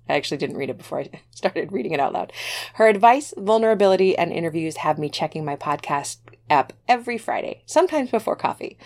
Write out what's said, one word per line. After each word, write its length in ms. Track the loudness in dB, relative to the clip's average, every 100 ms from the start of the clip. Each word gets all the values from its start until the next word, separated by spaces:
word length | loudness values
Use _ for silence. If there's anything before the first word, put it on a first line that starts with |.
| -4
I 80 | -2
actually 200 | -2 -4
didn't 220 | -6 -6
read 120 | -8
it 80 | -8
before 220 | -8 -8
I 100 | -8 -12
<laughs> 80 | _
started 420 | -6 -4 -2 -4
reading 200 | -4 -4
it 80 | -2
out 120 | -2
loud. 200 | -2 -8 -10 -10 -10 -6
"Her 140 | 4 4
advice, 440 | 6 6 6 2 -6
vulnerability, 800 | 0 2 4 4 6 6 4 2
and 140 | 0
interviews 460 | -2 -4 -2 -4 -2
have 200 | -2 -2
me 100 | -2
checking 360 | -4 -4 -4
my 120 | -8 -6
podcast 600 | -4 -4 -4 -4 -6 -12 -18 -12 0
app 240 | 2 2 -2 0
every 280 | 0 0 -6
Friday, 460 | -4 -6 -6 -10
sometimes 460 | -2 2 2 2 -2
before 240 | -2 -2
coffee. 420 | -2 -4 -6 -10 -14